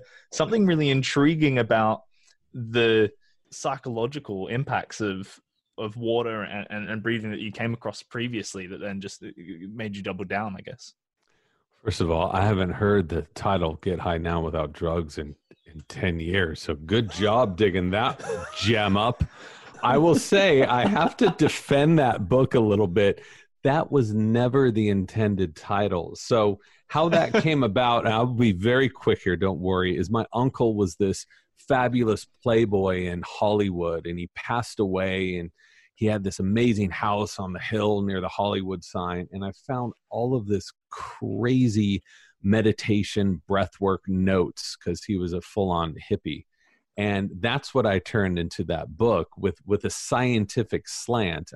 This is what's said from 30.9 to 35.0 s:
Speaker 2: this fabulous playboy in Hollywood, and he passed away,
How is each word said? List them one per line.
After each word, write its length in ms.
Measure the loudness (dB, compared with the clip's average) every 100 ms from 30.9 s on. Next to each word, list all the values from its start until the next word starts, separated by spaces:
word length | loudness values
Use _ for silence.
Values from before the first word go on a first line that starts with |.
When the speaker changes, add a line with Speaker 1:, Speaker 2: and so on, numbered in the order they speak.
| 0
Speaker 2:
this 320 | -2 -2 -8 _ _ _
fabulous 720 | -2 0 2 2 0 0 -4 _
playboy 640 | 2 4 4 2 2 0 -2
in 160 | -6
Hollywood, 840 | -8 -2 2 2 2 0 -2 -4 -6
and 100 | -8
he 120 | -10 -10
passed 440 | -6 -4 -4 -2
away, 580 | -2 0